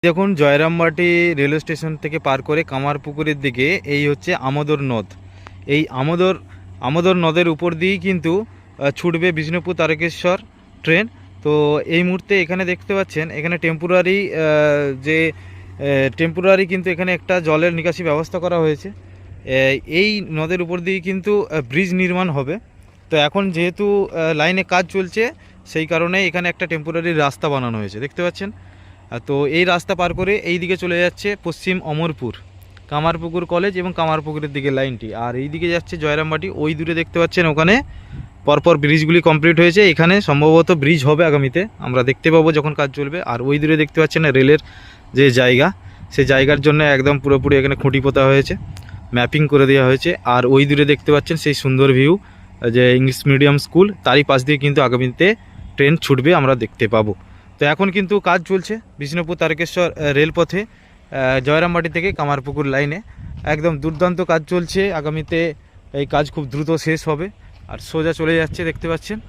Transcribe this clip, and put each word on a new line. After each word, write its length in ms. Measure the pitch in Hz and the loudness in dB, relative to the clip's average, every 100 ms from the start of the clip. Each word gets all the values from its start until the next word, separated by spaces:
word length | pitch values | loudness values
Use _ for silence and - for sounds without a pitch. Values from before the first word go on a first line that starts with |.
| 175 | 0
দেখুন, 220 | 165 196 180 | 0 0 2
জয়রামবাটি 680 | 147 143 160 170 165 156 175 175 175 160 | 4 4 2 0 -2 0 0 2 0 0
রেলওয়ে 240 | 139 156 | 0 -2
স্টেশন 280 | 147 156 160 156 | -4 -8 -8 -8
থেকে 140 | 160 156 147 | -8 -6 -4
পার 120 | 135 - | -4 -2
করে 140 | 147 165 | -4 -2
কামারপুকুরের 680 | 135 139 147 143 143 156 147 139 | -4 -4 -4 -8 -6 -4 -2 -4
দিকে 220 | 123 135 190 - 143 | 0 0 -2 -2 -2
এই 80 | 143 | 0
হচ্ছে 200 | 147 - 180 127 | -2 -4 -4 -2
আমোদর 300 | 143 147 151 143 | -4 -2 -2 -2
নদ। 160 | 117 95 - - - - - - 143 | -4 -6 -14 -20 -20 -20 -20 -2 -2
এই 60 | 156 131 | -2 -4
আমোদর, 340 | 139 170 185 185 - - - - 123 | -2 0 0 -2 -8 -20 -20 -8 -4
আমোদর 280 | 156 175 180 165 | 0 0 2 0
নদের 220 | 160 175 156 | 0 0 0
উপর 140 | 175 165 | -4 -2
দিয়েই 180 | 180 196 180 | -2 -2 -2
কিন্তু, 240 | 185 156 180 | -2 -2 -2
আহ, 480 | 220 - - - 139 135 | -4 -16 -20 -4 -4 -2
ছুটবে 280 | 175 170 180 160 | -2 0 -2 -2
বিষ্ণুপুর 360 | 151 175 160 170 | -4 -6 -6 -2
তারকেশ্বর 580 | 160 160 170 - 180 185 - - - - | -2 0 -4 -4 -2 -2 -6 -20 -20 -10
ট্রেন। 220 | - 165 226 - - - | 0 0 0 -8 -20 -8
তো 100 | 151 151 147 151 - 165 | -2 2 2 0 0 0
এই 80 | 180 | 0
মুহূর্তে 260 | 180 - 202 | -2 -2 -2
এখানে 200 | 160 180 185 | 0 -4 -4
দেখতে 200 | 180 - 196 | -6 -4 -4
পাচ্ছেন, 280 | 190 156 160 117 | -4 -4 -6 -6
এখানে 160 | 156 170 160 | -6 -4 -2
টেম্পোরারি, 520 | 160 170 180 180 196 196 | -4 0 2 2 0 -2
আহ, 80 | 147 160 151 151 147 143 135 139 | -2 0 2 2 2 -2 -4 -2
যে, 120 | 160 160 | 0 0
আহ, 760 | - - - - - 139 139 135 - | -2 -16 -20 -20 -8 -2 0 0 0
টেম্পোরারি 460 | 165 160 185 190 190 | -4 0 2 4 2
কিন্তু 160 | 185 185 | -2 -4
এখানে 180 | 170 180 175 | -4 -2 -4
একটা 180 | - 180 160 | -2 -2 0
জলের 260 | 156 170 170 | 2 2 0
নিকাশি 220 | 165 165 170 | -4 -4 -2
ব্যবস্থা 280 | 147 160 185 | -2 -2 -6
করা 140 | 170 170 | -2 0
হয়েছে। 240 | 160 147 190 | 0 -2 -8
আহ, 100 | 208 - - - - - 131 135 135 - 160 | -18 -20 -20 -20 -18 -4 2 2 0 -2 0
এই 80 | 208 208 170 156 | 0 0 -4 -6
নদের 200 | 160 180 170 | -4 -4 -4
উপর 120 | 180 175 | -4 -4
দিয়ে 120 | 190 175 | -4 -4
কিন্তু, 260 | 190 185 208 | -6 0 -2
আহ, 200 | - 156 123 | 0 -4 -4
ব্রিজ 200 | 135 190 185 | -2 0 0
নির্মাণ 260 | 185 180 185 143 | 0 0 -2 -2
হবে। 180 | 131 185 - - - - - | -4 -8 -10 -20 -20 -20 -4
তো 60 | 156 147 | 0 0
এখন 160 | 196 196 165 | 0 -2 -2
যেহেতু, 300 | 175 175 208 202 | -4 -2 -2 0
আহ, 300 | 196 165 160 156 | -2 -2 -2 0
লাইনে 240 | 156 185 185 | 0 0 0
কাজ 100 | 180 175 196 | -2 0 -4
চলছে, 280 | 180 214 226 - - - - | -4 -2 -4 -4 -20 -20 -8
সেই 140 | 160 160 | -6 -2
কারণে 260 | 165 170 185 185 | -2 0 0 0
এখানে 200 | 170 175 | -2 -4
একটা 160 | 170 170 | -4 -6
টেম্পোরারি 400 | 160 151 165 165 | -6 -6 -4 -2
রাস্তা 340 | 160 143 - 160 | 0 0 -2 -4
বানানো 240 | 143 123 113 | -2 -2 -4
হয়েছে, 160 | 104 101 139 | -6 -8 -12
দেখতে 180 | - 175 | -6 -6
পাচ্ছেন। 260 | 175 196 | -6 -12
আহ, 680 | - - - - - - 120 117 | -12 -20 -20 -20 -20 -14 -14 -4
তো 60 | 139 143 160 | -2 0 2
এই 60 | 180 | 2
রাস্তা 280 | 175 - 180 | 0 -2 -2
পার 120 | 175 175 | -2 -2
করে 140 | 185 202 - | -2 -2 -2
এই 60 | 175 | -4
দিকে 140 | 170 185 | -2 -4
চলে 140 | 180 175 | -2 0
যাচ্ছে 260 | 175 175 202 202 | -2 -2 -8 -6
পশ্চিম 320 | 170 156 - 185 165 | -8 -8 -4 -4 -4
অমরপুর, 420 | 151 165 151 123 - - - - - - | -4 -4 -4 -8 -10 -18 -20 -20 -20 -8
কামারপুকুর 520 | 147 156 165 165 170 175 | -4 -2 -2 -4 -6 -2
কলেজ 280 | 175 196 180 | -2 -2 -4
এবং 100 | 180 175 | -6 -4
কামারপুকুরের 520 | 160 156 151 151 147 143 | -2 -2 -4 -8 -6 -4
দিকে 140 | 139 135 | -2 -2
লাইনটি। 300 | 135 120 110 110 117 | -2 -6 -10 -8 -6
আর 80 | 123 | -6
এই 60 | 139 | -8
দিকে 140 | 156 170 | -6 -2
যাচ্ছে 240 | 170 - 175 | -2 -4 -6
জয়রামবাটি, 440 | 151 151 160 156 185 - | -2 -2 -2 -4 -6 -4
ওই 80 | 151 156 | -4 -4
দূরে 140 | 160 165 | -4 -4
দেখতে 160 | 165 170 | -2 0
পাচ্ছেন 240 | 165 185 165 | 0 2 2
ওখানে 220 | 147 165 226 - - - - - - - | 2 4 2 0 -14 -18 -16 -18 -8 2
পরপর 280 | 147 170 160 | 4 6 4
ব্রিজগুলি 360 | 143 156 151 170 | 4 2 4 4
কমপ্লিট 360 | 165 156 156 165 | 4 4 4 4
হয়েছে। 180 | 175 170 208 | 4 6 4
এখানে 240 | 156 165 196 | 6 4 4
সম্ভবত 480 | 202 143 151 165 165 175 | 2 2 6 6 4 2
ব্রিজ 200 | 139 165 131 | 2 2 2
হবে 140 | 151 170 | 2 4
আগামীতে, 320 | 147 135 151 208 - - | 2 0 -2 -4 -8 -4
আমরা 140 | 127 123 | 0 0
দেখতে 180 | 131 160 160 | 0 4 4
পাবো 140 | 160 156 | 4 2
যখন 160 | 147 | -2
কাজ 160 | 147 143 131 | -2 -4 -4
চলবে। 220 | 139 165 - | -8 -8 -6
আর 80 | 117 | -4
ওই 140 | 127 147 | -2 0
দূরে 140 | 151 156 | 2 2
দেখতে 200 | 151 - | 0 0
পাচ্ছেন 220 | 156 - 160 131 | 0 2 2 4
রেলের 240 | 131 151 - - - - - 127 | 6 4 2 -20 -20 -20 -8 2
যে 80 | 139 | 4
জায়গা, 360 | 123 123 127 156 - - - - | 6 4 4 2 0 -16 -20 -12
সেই 120 | - 135 | -2 2
জায়গার 340 | 135 135 143 143 | 4 4 2 2
জন্য 140 | 151 151 139 | 2 2 2
একদম 200 | 131 143 | 2 0
পুরোপুরি 300 | 139 139 135 139 | 2 2 4 2
এখানে 180 | 135 135 | 2 0
খুঁটি 240 | 139 135 135 | 0 2 0
পোতা 180 | 135 135 | 2 4
হয়েছে, 240 | 139 131 190 - - - - - | 4 2 -4 -10 -16 -16 -18 -6
ম্যাপিং 280 | 120 120 151 151 | -2 0 0 2
করে 140 | 143 135 | 4 6
দেওয়া 140 | 135 131 | 6 4
হয়েছে। 220 | 131 170 175 - 123 | 2 0 -4 0 2
আর 80 | 123 | 4
ওই 180 | 135 143 | 4 4
দূরে 160 | 143 147 | 2 2
দেখতে 240 | 147 - | 2 2
পাচ্ছেন 260 | 147 - 165 | 0 2 -4
সেই 120 | - 139 | -2 -2
সুন্দর 240 | 139 131 139 127 | 0 2 4 4
ভিউ, 160 | 139 190 - - - - 120 117 | 4 2 -2 -20 -20 -6 0 4
যে 80 | 123 127 | 4 4
ইংলিশ 200 | 131 127 147 | 2 0 0
মিডিয়াম 260 | 139 143 143 - | 4 4 2 0
স্কুল, 220 | 160 202 202 - | 2 2 2 2
তারই 180 | 135 | 2
পাশ 160 | 143 135 127 | 4 0 2
দিয়ে 120 | 147 | 0
কিন্তু 160 | 143 143 127 | 2 2 2
আগামীতে 400 | 123 127 123 175 226 - - - - | 2 -2 2 2 2 -6 -20 -18 0
ট্রেন 180 | 139 160 | 2 2
ছুটবে, 280 | - 131 131 175 | 2 2 4 4
আমরা 140 | 135 131 | 4 0
দেখতে 240 | 110 - 113 110 | -2 -2 0 2
পাবো। 180 | 107 95 - - - - | 0 -4 -12 -20 -20 -2
তো 40 | 147 | 0
এখন 140 | 156 196 185 | 2 0 0
কিন্তু 200 | 185 208 | 0 0
কাজ 200 | 190 180 165 | 2 0 0
চলছে 240 | 190 170 220 - - | -4 -4 -10 -12 -14
বিষ্ণুপুর 360 | 143 165 165 170 | -8 -6 -6 -4
তারকেশ্বর, 520 | 165 156 170 - 175 | -2 -2 -4 -2 -2
আহ, 220 | - 147 139 | -2 -2 2
রেলপথে, 440 | 156 160 165 180 | 0 2 -2 -2
আহ, 800 | 220 - _ - - 139 131 131 127 | -6 -14 _ -20 -12 -4 0 0 2
জয়রামবাটি 420 | 151 175 170 165 | 2 2 0 -2
থেকে 200 | 160 180 190 | -2 -4 -4
কামারপুকুর 460 | 147 143 135 143 143 | -2 -2 -4 -4 -2
লাইনে 260 | 135 143 160 226 - - - - | -2 -2 -4 -12 -18 -16 -10 -4
একদম 200 | 151 160 151 | -2 -2 -2
দুর্দান্ত 360 | 151 156 180 175 180 | -6 -2 -2 0 -2
কাজ 100 | 165 151 | -2 0
চলছে। 300 | 180 170 190 196 165 | -4 -2 -2 -2 -2
আগামীতে 400 | 147 156 160 170 170 147 - - - | -6 -6 -4 -2 -2 -6 -16 -20 -12
এই 120 | 143 143 | -8 -2
কাজ 120 | 147 147 | -2 -2
খুব 100 | - 139 | -4 -8
দ্রুত 260 | 139 151 165 156 | -6 -2 -2 -2
শেষ 140 | 160 - | -4 -2
হবে। 180 | 147 185 - - - - | -4 -6 -12 -20 -20 -16
আর 80 | 120 - | -16 -8
সোজা 240 | 160 160 | -4 -4
চলে 200 | 156 160 165 | -2 0 0
যাচ্ছে, 260 | 160 - 165 | 0 -4 -8
দেখতে 160 | 151 165 | -6 -6
পাচ্ছেন 260 | 160 - 214 | -8 -8 -12